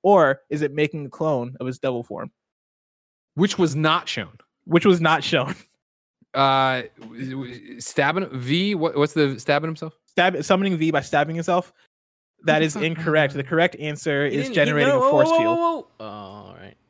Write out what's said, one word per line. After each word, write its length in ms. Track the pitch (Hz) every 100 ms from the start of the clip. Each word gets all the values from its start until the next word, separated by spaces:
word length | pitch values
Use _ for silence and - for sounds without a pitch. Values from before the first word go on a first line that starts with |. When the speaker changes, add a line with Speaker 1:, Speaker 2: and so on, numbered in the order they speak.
Speaker 1:
Or 380 | 196 202 147 135 _
is 100 | 147
it 100 | 147
making 340 | 147 151 156 139
a 20 |
clone 460 | - 160 135 120 131
of 60 | 127
his 140 | 127
devil 240 | 135 131
form? 280 | - - - _ _ _ _ _ _ _ _ _ _
Speaker 2:
Which 240 | - 196 -
was 180 | 170 135
not 320 | 156 165 -
shown. 300 | - 95 - _ _ -
Speaker 1:
Which 200 | 170 202
was 140 | 175
not 220 | 160 160
shown. 320 | 139 156 135 -
<laughs> 60 | - _ _ _ _ _ _ 135
Speaker 2:
Uh, 480 | 139 131 131 127 110 _
w-, 320 | 113 117 131
w-, 480 | 135 123 123 - -
stabbing 480 | - - 139 170 185
V. 420 | 131 123 165 196 196
What, 200 | 160 143
what's 180 | 151
the 260 | 160 143 135
stabbing 280 | - 147 160
himself? 280 | 156 160 _ _
Speaker 1:
Stab-, 380 | - 180 175 160
summoning 320 | 190 196 170
V 140 | 160
by 100 | 156
stabbing 320 | - 120 151 165
himself. 380 | 165 180 175 _ _ _ _ _ _ _
That 100 | 156
Speaker 2:
What 60 | 156
the 60 | 160
Speaker 1:
is 80 | -
Speaker 2:
fuck? 80 |
Speaker 1:
incorrect. 500 | 156 160 165 156 139
The 100 | 139
correct 320 | 135 160 170 -
answer 500 | 151 147 160 143 143
Speaker 3:
He 80 | 139
Speaker 1:
is 80 |
Speaker 3:
didn't, 60 | 143
he, 40 | 196
Speaker 1:
generating 340 | 147 147 262
Speaker 3:
no, 80 | 269
Speaker 1:
a 20 |
Speaker 3:
whoa, 100 | 262
Speaker 1:
force 180 | 294 311
Speaker 3:
whoa, 40 | 330
whoa, 40 |
Speaker 1:
field. 160 | 330 339
Speaker 3:
whoa. 300 | 339 320 - _
Oh, 60 | -
all 500 | 104 95 101 98 90
right. 140 | 98 _